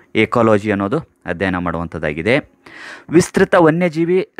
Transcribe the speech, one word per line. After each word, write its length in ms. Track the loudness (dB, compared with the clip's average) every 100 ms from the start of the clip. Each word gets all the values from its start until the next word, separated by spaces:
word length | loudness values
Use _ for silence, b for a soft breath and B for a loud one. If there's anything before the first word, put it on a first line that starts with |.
| b
ಎಕಾಲಜಿ 560 | -2 0 2 2 2 0
ಅನ್ನೋದು 280 | -2 -2 -4
ಅಧ್ಯಯನ 580 | -8 _ -10 -4 -4 -2
ಮಾಡುವಂಥದ್ದಾಗಿದೆ. 920 | -4 -6 -8 -6 -6 -4 0 -2 -2 _ -20 B B B B
ವಿಸ್ತೃತ 440 | 2 2 0 2
ವನ್ಯಜೀವಿ 720 | 4 4 2 0 -2 0 -2 -2 -6